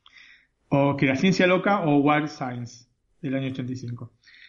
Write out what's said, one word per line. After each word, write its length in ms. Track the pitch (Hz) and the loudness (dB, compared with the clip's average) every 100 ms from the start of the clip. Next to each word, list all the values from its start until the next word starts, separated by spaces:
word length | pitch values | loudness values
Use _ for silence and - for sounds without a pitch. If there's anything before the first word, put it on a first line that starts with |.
| _ - - - _ _ - | _ -20 -20 -20 _ _ -2
O 280 | 143 143 139 | 2 2 2
que 100 | 135 | 0
La 80 | |
Ciencia 320 | 131 190 185 180 | 2 2 4 4
Loca 360 | 185 202 202 | 2 2 0
o 160 | 160 143 | 2 4
Wild 280 | 143 151 151 | 4 2 -2
Science, 600 | - 127 123 117 - _ _ _ _ | -6 -8 -8 -12 -16 _ _ _ _
del 120 | 139 | -6
año 140 | 135 131 | -4 -4
ochenta 240 | 131 123 | -6 -8
y 40 | 123 | -8
cinco. 360 | 120 120 117 _ _ - | -10 -12 -14 _ _ -20